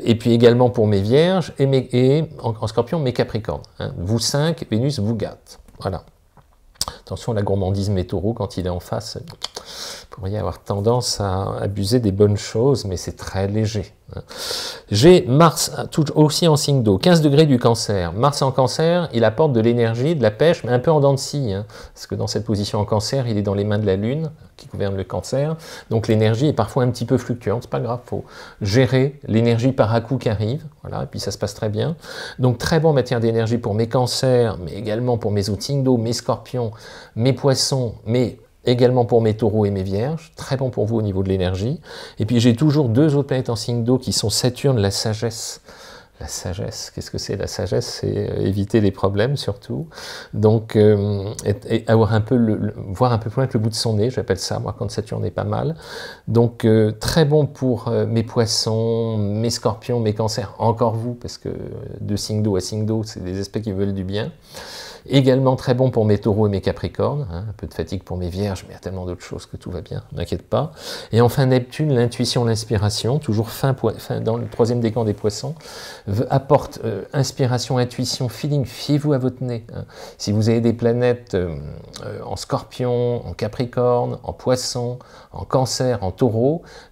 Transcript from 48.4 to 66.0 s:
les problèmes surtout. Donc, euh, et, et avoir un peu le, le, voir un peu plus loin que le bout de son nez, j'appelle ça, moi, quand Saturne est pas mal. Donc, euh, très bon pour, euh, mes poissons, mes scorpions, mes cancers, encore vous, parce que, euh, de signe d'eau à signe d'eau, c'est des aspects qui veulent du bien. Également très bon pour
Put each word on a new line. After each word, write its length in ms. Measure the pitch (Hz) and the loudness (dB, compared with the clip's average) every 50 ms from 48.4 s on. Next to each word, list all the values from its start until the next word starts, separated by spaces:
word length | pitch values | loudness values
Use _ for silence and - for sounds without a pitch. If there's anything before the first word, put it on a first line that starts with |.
| 104 101 98 101 98 - - 113 | -2 0 0 -2 -2 2 2 4
les 120 | 104 98 | 4 2
problèmes 440 | 98 - - 98 101 101 107 135 147 | 2 2 0 0 2 2 0 0 0
surtout. 540 | - - - 101 - - - 117 135 160 156 - - - - - - - - - | -2 -4 -6 -8 -8 -8 -8 -8 -8 -8 -10 -14 -16 -16 -14 -14 -16 -14 -8 -2
Donc, 440 | 107 107 107 110 117 110 - - | 2 4 4 4 2 0 2 4
euh, 560 | 110 104 107 107 101 101 104 104 101 95 104 - - - | 6 6 8 6 6 2 0 -2 -2 -4 -6 -8 -4 -2
et, 300 | 101 101 - - - 117 | -2 -2 -2 -2 -2 -2
et 140 | 110 113 - | -2 2 4
avoir 240 | 113 113 113 98 113 | 4 4 4 4 2
un 80 | 107 | 0
peu 160 | 107 - 131 | 2 2 2
le, 180 | 120 117 110 107 | 4 4 2 2
le, 180 | 90 101 104 - | 0 -2 -4 -6
voir 340 | 110 - 98 95 - 123 120 | -8 -8 -8 -2 0 2 2
un 60 | 120 | 2
peu 120 | 107 - 117 | 0 -2 -4
plus 120 | - 131 | -2 -2
loin 60 | 135 | -2
que 100 | 120 - | 0 0
le 20 | 113 | 0
bout 100 | 110 117 | 0 -2
de 60 | 107 | -2
son 200 | - - 117 110 | -2 -2 0 2
nez, 140 | 104 107 - | 2 0 0
j'appelle 300 | - 107 - - 95 95 | -2 -2 -2 -2 -2 -2
ça, 200 | - - 104 104 | -4 -6 -6 -6
moi, 140 | 113 101 104 - | -6 -8 -6 -6
quand 100 | 110 104 | -8 -6
Saturne 360 | - - 104 - 110 110 107 | -6 -8 -8 -6 -6 -6 -6
est 60 | 104 | -4
pas 120 | 87 98 101 | -4 -4 -4
mal. 320 | 104 104 110 123 143 160 - - - - - - - - - _ - | -2 -2 -2 -2 -4 -6 -8 -12 -14 -14 -14 -14 -14 -16 -12 _ 0
Donc, 340 | 110 117 117 117 - - - | 2 4 2 2 0 0 2
euh, 300 | 113 110 110 107 107 107 | 4 6 6 4 2 0
très 320 | - - - - 170 160 | -2 -4 0 2 2 4
bon 200 | 143 151 156 143 | 4 4 4 2
pour, 440 | - - - 135 127 120 104 - 117 | 0 -2 -2 -2 0 0 -2 -2 -2
euh, 160 | 113 110 107 | 0 0 0
mes 180 | 107 113 113 110 | 2 0 0 0
poissons, 920 | 110 - 123 113 107 - - - 113 110 110 113 117 113 113 117 113 113 | 0 0 0 0 2 0 -2 0 0 0 0 0 0 0 0 -2 -2 -2
mes 320 | 107 101 101 104 110 113 117 | -2 -2 -2 -2 -2 -2 -2
scorpions, 500 | 113 - - 120 104 110 - - 123 120 | -2 -2 -2 -4 -4 -4 -4 -2 -2 0
mes 140 | 113 107 104 | 0 0 0
cancers, 420 | 107 113 107 - - - - - | 0 -2 -2 -2 -4 -6 -8 -6
encore 380 | - 107 113 107 110 123 113 107 | 0 0 0 2 2 0 0 0
vous, 200 | 113 113 123 120 | -2 -4 -6 -8
parce 220 | 120 - - - | -8 -10 -14 -12
que, 120 | - - 92 | -10 -10 -8
euh, 40 | 87 - - - - - - - - - | -8 -8 -10 -10 -12 -12 -12 -12 -12 -8
de 160 | 104 101 104 | -4 -4 -4
signe 260 | 101 - - 107 107 | -4 -2 -2 -2 0
d'eau 140 | 107 110 98 | 0 2 0
à 60 | 92 | 0
signe 240 | - - 110 107 107 | -2 -4 -4 -4 -2
d'eau, 180 | 107 110 110 107 | 0 -2 -2 -4
c'est 180 | 107 - - | -6 -8 -10
des 200 | 90 90 92 98 | -8 -6 -6 -6
aspects 200 | 98 - - 113 | -6 -6 -6 -6
qui 120 | 107 110 95 | -4 -4 -2
veulent 200 | 95 101 101 98 | -2 -2 -2 -2
du 120 | 98 92 | -4 -4
bien. 260 | 92 98 104 117 160 - - - - - - - - - - - - - - - | -4 -4 -4 -6 -6 -10 -14 -20 -20 -18 -18 -16 -16 -16 -16 -16 -16 -18 -18 -6
Également 480 | - 131 139 131 131 - 135 135 127 127 | 2 4 4 6 6 4 4 4 2 2
très 200 | 127 - - 123 | 2 0 0 2
bon 160 | 123 131 127 | 2 2 2
pour 120 | 110 120 | 4 4